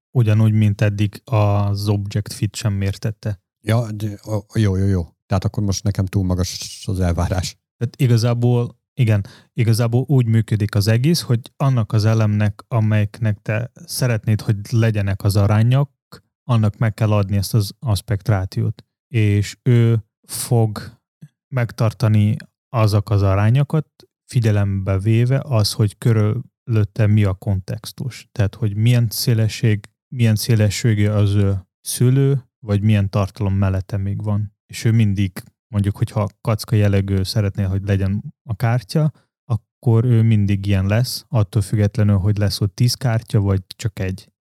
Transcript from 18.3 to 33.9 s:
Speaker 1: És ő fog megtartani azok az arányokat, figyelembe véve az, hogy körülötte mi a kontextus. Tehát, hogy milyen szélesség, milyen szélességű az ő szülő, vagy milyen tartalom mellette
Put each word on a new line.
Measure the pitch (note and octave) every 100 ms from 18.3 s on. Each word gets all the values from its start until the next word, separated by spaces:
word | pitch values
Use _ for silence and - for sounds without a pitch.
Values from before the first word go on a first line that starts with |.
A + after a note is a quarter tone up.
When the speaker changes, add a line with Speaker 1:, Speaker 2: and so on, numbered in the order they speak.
| G2 F#2 A#2 A2 - _ _ _
Speaker 1:
És | A2+ G#2 G2+ G2 -
ő | B2+ A#2+ A#2 A2+ - _ -
fog | - - A#2+ A2 G2+ - - _ _ - _ _
megtartani | C3 A#2 - A2+ - A2 G#2+ G#2 - - _ _
azok | A#2+ A2 G#2 -
az | G2+
arányokat, | G2 F#2+ G#2+ C3+ C#3+ D#3+ - _ _ _ -
figyelembe | B2+ A2+ G#2 G2+ G2 F#2+ F#2+
véve | G#2+ A2+ B2 C3+
az, | D3+ A2+ G#2
hogy | - G#2 -
körülötte | B2 A2 G#2+ A#2 - _ - A2 G2+ - G#2
mi | G#2+
a | G2+
kontextus. | F#2 - F#2+ - G#2+ - - - - -
Tehát, | - G2
hogy | - G#2+ G2+
milyen | A#2 A#2+ A#2
szélesség, | - - A2 A2 - A#2 G2+ - _ _
milyen | C3 A2+
szélességű | G#2+ - A2 G#2+ - A#2+ G2+ G#2
az | G#2+ G2+
ő | G#2 G2 G2 - _
szülő, | - - B2 C3+ C#3 C#3 - _ G#2+
vagy | G2+
milyen | G#2+ G#2 G2
tartalom | G#2 F#2+ - G2+
mellette | G2 G2 F#2+ -